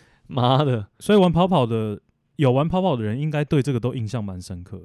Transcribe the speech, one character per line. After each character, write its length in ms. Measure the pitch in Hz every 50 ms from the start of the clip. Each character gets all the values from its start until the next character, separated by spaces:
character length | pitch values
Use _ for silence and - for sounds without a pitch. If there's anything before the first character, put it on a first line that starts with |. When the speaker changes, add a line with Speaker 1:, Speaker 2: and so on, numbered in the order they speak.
| _ _ _ _ _
Speaker 1:
妈 380 | - - 131 123 123 135 135 156
的。 200 | 139 123 110 104 - _ _
Speaker 2:
所 160 | - - 208
以 40 | 208
玩 120 | 180 175
跑 160 | 160 170 185
跑 180 | 185 185 151 123
的， 360 | 110 117 113 110 107 104 - - _ _ _ _ _ _
有 140 | - 143 127
玩 160 | 123 135 156
跑 160 | 165 175 185 185
跑 140 | 185 143
的 80 | 117 107
人 160 | 107 110 135
应 100 | 151 156
该 140 | 143 147 151
对 180 | - 165 143 120
这 100 | 143 131
个 60 | 113
都 160 | 110 120 117
印 140 | 131 113 104
象 140 | - 120 104
蛮 160 | 98 92 90 92
深 220 | - 95 90 90
刻 140 | - - 92